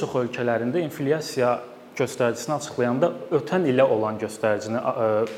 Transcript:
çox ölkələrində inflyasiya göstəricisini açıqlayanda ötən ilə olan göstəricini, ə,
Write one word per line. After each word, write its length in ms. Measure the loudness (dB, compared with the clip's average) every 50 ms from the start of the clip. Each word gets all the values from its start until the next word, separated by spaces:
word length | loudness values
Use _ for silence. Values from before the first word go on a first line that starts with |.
çox 160 | -2 -2 -2 -2
ölkələrində 640 | -2 -2 -2 -2 0 0 0 0 0 0 -2 -2 -2
inflyasiya 680 | -4 -4 -4 -2 0 0 0 -2 -4 -2 0 2 2 2 0 -4 -12 -18 -20 -20 -10 -4
göstəricisini 640 | -2 -2 -2 0 0 0 0 0 -2 -4 -4 -4
açıqlayanda 540 | -4 -4 -6 -2 0 0 2 2 2 2 2 0 -2 -6 -2 -2
ötən 320 | 0 0 0 0 2 2 4
ilə 140 | 4 6 6
olan 320 | 6 4 4 2 0 -2 -2
göstəricini, 600 | -4 -6 -4 0 0 2 2 2 0 -2 -4 -2
ə, 260 | -2 -2 -2 0 2 2 2 2 2 0 -2